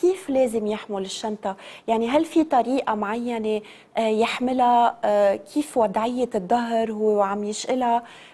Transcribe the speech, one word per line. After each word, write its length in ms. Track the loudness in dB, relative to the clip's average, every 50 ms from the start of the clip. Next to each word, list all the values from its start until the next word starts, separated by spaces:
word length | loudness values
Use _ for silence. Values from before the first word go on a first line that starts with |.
كيف 300 | 0 0 0 0 -4 -2
لازم 360 | 2 2 2 2 0 -2 -2
يحمل 380 | -2 -4 -6 -6 -8 -6 -6 -6
الشنطة؟ 520 | -6 -8 -6 -6 -6 -6 -6 -6 -8 -8 -8 -14 -20 -18 -10 -2 -2
يعني 200 | 0 0 0 2
هل 160 | 2 2 2
في 200 | 2 0 0 2
طريقة 500 | 4 2 2 2 2 -2 -2 -2 -2 -2
معينة، 680 | -2 -4 -4 -4 -6 -4 -6 -6 -4 -2 -2 -4 -4 -6 -10 -20 -20 -18 _ -4
آه، 40 | -2
يحملها؟ 960 | 0 0 2 2 2 0 0 -2 -2 -2 2 2 4 4 6 6 4 4 0 0 0
آه، 320 | 2 4 4 4 4 2
كيف 420 | 0 -6 -4 -4 -4 -4 0 0 2
وضعية 500 | 2 2 2 -2 -2 -2 -2 -2 -4 -2 -2
الظهر 580 | -4 0 0 0 0 0 0 0 -2 -2 -2
هو 120 | -2 0 0 2 2
وعم 280 | 2 2 0 0 -4 -4
يشقلها 580 | -6 -6 -6 -4 -4 -2 0 2 2 0 0 -2 -6 -20 -20 -20 -20